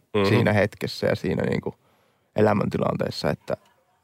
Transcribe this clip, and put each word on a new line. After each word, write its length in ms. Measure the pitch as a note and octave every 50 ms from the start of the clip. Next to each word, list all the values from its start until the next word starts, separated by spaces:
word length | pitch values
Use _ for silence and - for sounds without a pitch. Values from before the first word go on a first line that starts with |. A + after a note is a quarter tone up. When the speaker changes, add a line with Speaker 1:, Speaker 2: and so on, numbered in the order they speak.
| _ _ -
Speaker 1:
Mhm. 100 | G#2 G2 G2
Speaker 2:
siinä 240 | G#2+ - - G#2+
hetkessä 540 | G#2 G#2 F#2+ - - - - - - - -
ja 100 | - -
siinä 260 | - - - - -
niinku 320 | - A#2+ - - - - - _ _ _ _ _ _ _ _ _ _ _ _
elämäntilanteessa, 920 | G#2+ G#2+ G#2+ G#2+ - - - - - - - - - - - - - - C#2+
että, 260 | - - _ - - - _ _ _ _ _ _ _ _